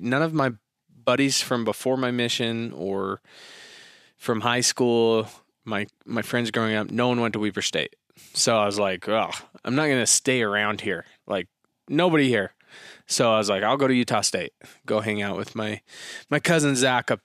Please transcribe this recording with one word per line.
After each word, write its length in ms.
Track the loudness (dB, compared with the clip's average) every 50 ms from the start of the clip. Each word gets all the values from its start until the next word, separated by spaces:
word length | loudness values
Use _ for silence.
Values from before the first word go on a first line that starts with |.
none 220 | -4 -2 0 0
of 100 | 0 0
my 200 | 0 0 0 0 -2 -6 _ _ _ _ _ _ _ -4 0
buddies 360 | 0 2 4 2 2 2 0
from 240 | -2 0 -2 0 0
before 320 | -2 -2 -2 -2 -2 0
my 140 | 0 0 -2
mission 600 | 0 0 -2 -2 -2 -2 -2 -2 -2 -4 -6 -8
or 480 | -8 -8 -6 -4 -4 -4 -4 -4 -6 -8 _ _ -20 -20 -20 -20 -20 -20 -20 -20 -20 -20 -20 -20 -20 -20 _ _ _
from 240 | _ -4 -4 -2 0
high 200 | 0 0 0 2
school, 680 | 0 0 0 2 2 2 4 4 4 4 2 2 0 -4 -10 -20 _ _ _ _ -10
my, 220 | -8 -6 -6 -6 -8 _ _ -12
my 180 | -6 -6 -6
friends 280 | -4 -2 -2 -2 -2 -2
growing 240 | -2 -2 -2 0 0
up, 160 | -2 -4 -4
no 180 | -2 0 0 0
one 120 | 0 0
went 120 | -2 -2 -2
to 60 | -2
Weber 220 | -4 -4 -4 -4
State. 320 | -6 -4 -4 -4 -4 -6 _ _ _ _ _ -20 -20 -10 -4
So 220 | 0 2 4 4
I 100 | 4 4
was 120 | 2 2 0
like, 300 | 0 0 -2 -4 -2 0
"Ugh, 260 | 0 0 0 -2 -4 -10 -14 -18 _ -10 -6
I'm 100 | -2 0
not 120 | 0 2 2
gonna 180 | 2 2 2
stay 360 | 2 2 2 2 2 2 2
around 380 | 2 0 0 0 0 0 -2 -2
here. 240 | -4 -4 -6 -6 -8 -14 -20 _ _
Like, 200 | -4 -4 -4 -4 _ _ _ _ _ _ _ _ -2
nobody 400 | 0 2 2 4 4 4 4 4
here." 260 | 4 2 0 -2 _ _ _ _ -20 -20 -20 -20 -20 -18 _
So 260 | -6 0 2 4 4
I 60 | 4 4
was 120 | 2 2
like, 120 | 0 2 2
"I'll 120 | 2 2
go 120 | 2 2 2
to 60 | 2
Utah 260 | 2 2 0 0 0
State, 320 | 0 0 -2 -4 -6 -6 _ _ -20 -20 -20 _ -6
go 140 | -2 -2 -2
hang 200 | 0 -2 -4 -4
out 160 | -4 -6 -6
with 180 | -8 -8 -8 -8
my, 260 | -8 -6 -6 -8 -10 _ _ -20 -18 -16 -16 -16 -14 -8 -4
my 80 | -2 -2
cousin 380 | 2 2 2 2 2 2 2
Zach 340 | 2 2 2 2 2 0 0
up 100 | -2 -2